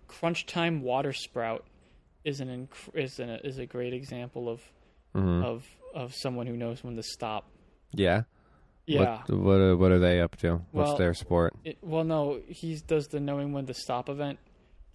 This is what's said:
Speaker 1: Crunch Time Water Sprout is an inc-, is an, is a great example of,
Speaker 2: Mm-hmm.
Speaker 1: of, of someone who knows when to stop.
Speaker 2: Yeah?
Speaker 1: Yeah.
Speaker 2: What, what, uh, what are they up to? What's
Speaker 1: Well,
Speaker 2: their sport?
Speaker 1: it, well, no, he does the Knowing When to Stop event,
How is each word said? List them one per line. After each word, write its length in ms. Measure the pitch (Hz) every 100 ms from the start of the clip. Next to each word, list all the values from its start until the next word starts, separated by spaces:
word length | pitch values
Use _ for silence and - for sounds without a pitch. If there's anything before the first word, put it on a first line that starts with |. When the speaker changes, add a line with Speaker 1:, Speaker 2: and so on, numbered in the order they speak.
| -
Speaker 1:
Crunch 380 | - 170 170 -
Time 360 | 175 170 160
Water 300 | 127 127 143
Sprout 520 | 135 - 123 113 113 - _ _ _ _ _
is 160 | 156 139
an 80 | 131
inc-, 480 | 127 131 - - -
is 220 | 131 -
an, 120 | 120 113
is 140 | 143 131
a 80 | 120
great 260 | 123 123
example 540 | 127 135 123 123 127 120
of, 120 | 117 - _ _ _ _
Speaker 2:
Mm-hmm. 300 | 101 95 87
Speaker 1:
of, 220 | 90 117 - _ -
of 200 | 160 123
someone 320 | 127 139 123 120
who 100 | 120
knows 260 | 117 117
when 140 | 127 113
to 60 |
stop. 420 | - - 113 107 - - _ _ _
Speaker 2:
Yeah? 300 | - 95 95 117 _ _ _ _ _ -
Speaker 1:
Yeah. 340 | 143 - 110 113
Speaker 2:
What, 100 | 98
what, 220 | 95 98
uh, 160 | 95 90
what 160 | 92
are 60 | 90
they 240 | 90 90
up 140 | 85 -
to? 260 | 87 85 85
What's 180 | 151 147
Speaker 1:
Well, 80 | 143
Speaker 2:
their 160 | 90
sport? 420 | 82 - 87 85 -
Speaker 1:
it, 120 | 160 -
well, 200 | 185 160
no, 360 | 160 160 143 131 -
he 320 | 170 165 156 -
does 220 | 160 143
the 120 | 147
Knowing 320 | 143 143 143
When 140 | 143 131
to 80 |
Stop 340 | 127 - 123 123
event, 300 | 139 143 135 _ _ _ - -